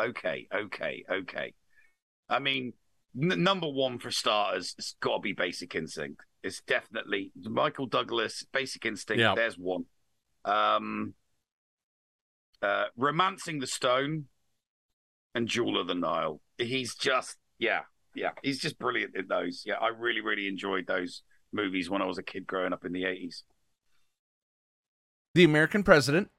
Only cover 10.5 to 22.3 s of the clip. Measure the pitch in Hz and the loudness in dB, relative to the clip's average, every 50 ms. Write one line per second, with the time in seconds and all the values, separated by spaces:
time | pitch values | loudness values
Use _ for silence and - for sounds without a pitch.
10.5 | 104 107 107 107 107 110 110 107 107 107 107 101 - _ _ _ _ _ _ _ | 2 4 4 4 2 2 0 -2 -6 -6 -6 -6 -10 _ _ _ _ _ _ _
11.5 | _ _ _ _ _ _ _ _ _ _ _ _ _ _ _ _ _ _ _ _ | _ _ _ _ _ _ _ _ _ _ _ _ _ _ _ _ _ _ _ _
12.5 | _ - - 101 101 101 101 104 - 117 139 143 147 165 185 190 196 175 - 170 | _ -2 0 2 2 2 2 0 -2 0 0 0 2 2 2 0 0 -4 -8 -6
13.5 | 160 143 127 110 - - - 127 123 131 139 143 156 160 143 - _ _ _ _ | -4 -4 -4 -4 -4 0 2 2 2 2 2 0 -2 -6 -8 -10 _ _ _ _
14.5 | _ _ _ _ _ _ _ _ _ _ _ _ _ _ _ _ - 120 117 104 | _ _ _ _ _ _ _ _ _ _ _ _ _ _ _ _ -4 -2 -2 0
15.5 | - 117 117 107 104 104 92 87 87 87 82 80 82 82 78 78 78 73 _ _ | 0 0 0 0 0 0 0 0 -2 -2 0 0 0 0 0 -2 -4 -6 _ _
16.5 | _ - 123 117 131 131 127 113 - - - 139 131 127 - - - _ _ _ | _ -6 -4 -4 -2 -4 -4 -6 -6 -4 0 0 0 0 -2 -4 -14 _ _ _
17.5 | _ - 113 110 98 82 73 - _ _ _ _ - - 98 87 - - - 139 | _ -2 0 0 0 0 -4 -8 _ _ _ _ -8 -4 -4 -4 -4 -4 -4 -4
18.5 | 139 131 - 151 - - 123 123 120 107 104 95 - 95 95 98 101 90 90 90 | -4 -2 -4 -6 -6 -4 -4 -2 0 -2 -2 -4 -4 -6 -4 -2 -2 -2 -2 -2
19.5 | 87 - - 104 101 - 113 113 117 113 117 117 117 110 107 107 104 101 101 98 | -6 -6 -4 -4 -2 0 0 -2 -2 -2 -2 -2 -2 -2 -2 -2 -2 -2 -2 -4
20.5 | 95 90 92 98 95 95 87 - 95 95 90 87 - - - _ - _ _ - | -4 -4 -2 -2 -2 -2 0 0 -2 -2 -2 -4 -8 -12 -20 _ -20 _ _ -8
21.5 | - 107 104 95 92 95 82 82 98 98 98 92 92 92 92 - | -4 -2 -2 0 0 -2 -2 -2 0 0 0 0 -2 -4 -6 -8